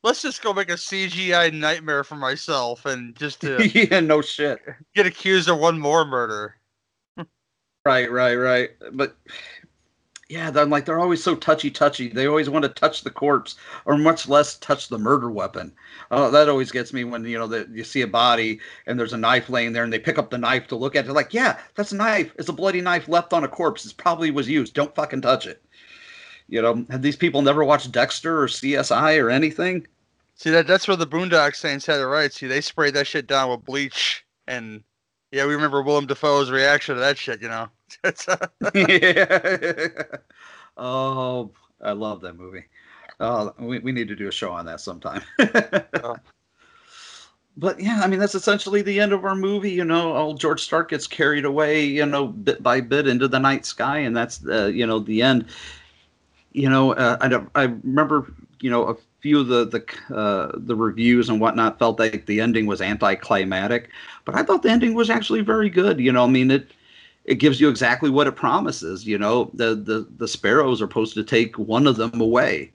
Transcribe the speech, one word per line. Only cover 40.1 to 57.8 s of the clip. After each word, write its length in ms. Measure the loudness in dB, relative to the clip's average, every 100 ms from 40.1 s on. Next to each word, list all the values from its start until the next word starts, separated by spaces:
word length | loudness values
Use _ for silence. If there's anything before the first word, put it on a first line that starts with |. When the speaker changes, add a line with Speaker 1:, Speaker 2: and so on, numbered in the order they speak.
| -14 _ _ -20 -20 -20 -12
Speaker 2:
Oh, 760 | -6 -4 -2 -4 -4 -4 -8 _ _ _
I 80 | -6
love 300 | -4 -6 -8
that 160 | -12 -16
movie. 280 | -18 -18 -20 _ _ -20 -20 -8
Oh, 340 | -4 -2 -4 -8
we, 200 | -10 -8
we 120 | -6
need 160 | -6 -6
to 80 | -8
do 120 | -8
a 20 |
show 200 | -6 -6
on 140 | -8 -12
that 140 | -12
sometime. 400 | -14 -12 -10 -12 -10 0
<laughs> 640 | 2 2 0 -4 -4 -8
Speaker 1:
Oh. 120 | -6 -12 _ _ _ _ _ _ _ -20 -20 -20 -20 _ _ -4
Speaker 2:
But, 240 | -4 -2
yeah, 180 | -2 0
I 60 | 2
mean, 120 | 2
that's 140 | 0 0
essentially 460 | 0 0 2 0
the 200 | 0 0
end 100 | 2
of 140 | 2 0
our 100 | -2
movie, 360 | -2 -2 -2
you 120 | -2
know. 320 | 0 0 0 0
Old 240 | -2 -2
George 220 | -2 -2
Stark 300 | -2 -2 -2
gets 160 | -6 -8
carried 360 | 0 2 2
away, 400 | 0 0 2 2
you 220 | 0 0 0
know, 220 | 0 -4
bit 360 | -2 -2 0
by 160 | 2 0
bit 260 | 2 0 2
into 220 | 2 2
the 120 | 2
night 260 | 2 0 -6
sky, 320 | -4 -2 -2
and 180 | -2 -2
that's, 300 | -4 -6 -4
uh, 200 | 0 0
you 200 | 0 0
know, 120 | 0
the 220 | -2 2
end. 240 | 4 2 0 -14 -20 -20 _ _ _ _ _ _ _
You 160 | -2 4
know, 240 | 4 4
uh, 240 | 4 2 2
I 80 | 2
don't, 220 | 0 0 0
I 80 |
remember, 680 | 2 0